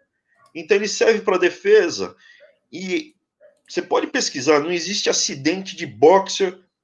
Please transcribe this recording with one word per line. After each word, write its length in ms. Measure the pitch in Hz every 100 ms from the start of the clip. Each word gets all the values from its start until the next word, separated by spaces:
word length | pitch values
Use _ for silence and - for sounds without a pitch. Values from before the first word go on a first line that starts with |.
| _ _ _ _ _ -
Então, 200 | - 202
ele 100 | 208
serve 340 | - 226 214
pra 160 | 202 180
defesa. 760 | 175 - 202 214 170 98 92 - _ _ - _ _
E 420 | 175 190 170 - _ _ _ _ _ _
você 140 | -
pode 260 | - - 311
pesquisar, 520 | 262 - 143 123 147
não 120 | 160
existe 380 | 175 165 208 -
acidente 680 | - - 147 143 185 190 -
de 100 | 151
boxer 720 | 104 151 190 190 - 185 - _ _